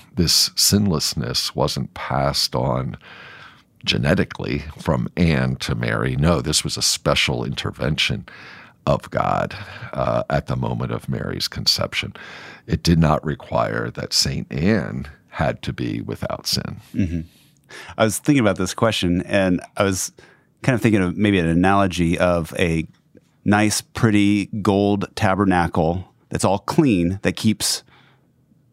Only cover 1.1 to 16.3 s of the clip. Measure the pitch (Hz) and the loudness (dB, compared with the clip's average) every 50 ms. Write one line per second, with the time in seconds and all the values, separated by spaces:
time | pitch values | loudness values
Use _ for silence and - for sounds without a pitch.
1.1 | - - - - - - - - - - 69 76 - 69 62 - - - - - | -4 -6 -6 -4 -4 -4 -4 -4 -2 -2 -2 0 -2 -4 -6 -8 -10 -10 -8 -4
2.1 | 65 67 67 71 67 - - - - 62 64 67 62 64 65 - - - - - | -2 0 0 0 0 -2 -4 -2 -2 -2 -2 -2 -2 -2 -4 -6 -10 -12 -16 -20
3.1 | - - - - - - - - - _ _ _ _ _ - - - 53 64 71 | -20 -20 -20 -20 -20 -20 -20 -20 -20 _ _ _ _ _ -6 -4 -2 0 0 2
4.1 | 95 98 - - - - - 50 65 71 71 78 - - - - 73 64 53 - | 2 2 0 -2 -6 -8 -6 -4 -4 -4 -6 -8 -12 -6 -2 -2 0 0 -2 -2
5.1 | - - 87 82 76 65 64 65 65 - - - 64 57 58 57 55 53 58 67 | 0 2 2 2 4 2 0 0 -2 -4 -4 -4 -4 -2 -2 -2 -2 -2 -2 -2
6.1 | 64 67 73 85 85 65 - 76 76 - - 71 - - - - - - - 73 | 0 2 2 2 2 2 0 0 -2 -2 -2 -2 -4 -2 -2 -2 -2 0 0 0
7.1 | 71 - - - 65 60 - - 62 - - - - - - 71 76 - - - | 2 2 0 0 -2 -2 -4 -4 -6 -6 -6 -8 -6 -4 -4 -2 0 0 -2 -2
8.1 | 62 57 - - - - - - - - - - - _ _ 71 71 - - - | -4 -6 -8 -12 -18 -20 -20 -20 -20 -20 -20 -20 -20 _ _ 0 0 0 -2 -4
9.1 | - - 50 50 50 50 - - - - 104 - - - - - - 69 64 64 | -4 -2 -2 0 0 -2 -2 -4 -8 -12 -14 -16 -16 -16 -16 -10 -6 -4 -2 -2
10.1 | 58 60 - - 71 71 - - 65 64 60 57 60 57 65 - 58 - - - | -2 -2 -2 0 0 -2 0 -2 -4 -4 -2 -4 -4 -4 -4 -4 -6 -6 -6 -6
11.1 | - - - 50 50 - - - - - 110 - - - - - - - - - | -6 -4 -4 -6 -6 -6 -6 -6 -6 -4 -2 -2 0 0 -2 -4 -4 -6 -6 -8
12.1 | - - - - - - - - - - - - 82 80 - 85 87 80 82 76 | -10 -14 -18 -18 -18 -18 -18 -20 -20 -16 -4 -4 -4 0 4 4 6 6 6 4
13.1 | 76 - - 78 69 - - - - 60 57 52 55 58 57 - - - - - | 4 2 0 -4 -6 -6 -6 -2 0 0 0 0 -2 -4 -6 -6 -6 -8 -8 -2
14.1 | - - - - 67 - - - - 67 80 98 113 98 64 50 53 65 65 - | -2 0 0 0 -2 -6 -8 -6 -4 0 2 2 2 2 0 -4 -6 -8 -10 -12
15.1 | - - _ _ - - 76 - - - - - - - 64 55 52 57 50 - | -14 -20 _ _ -4 -2 -2 -2 -2 -4 -6 -8 -6 -6 -6 -4 -4 -6 -6 -8
16.1 | 52 - - - | -8 -4 -4 -4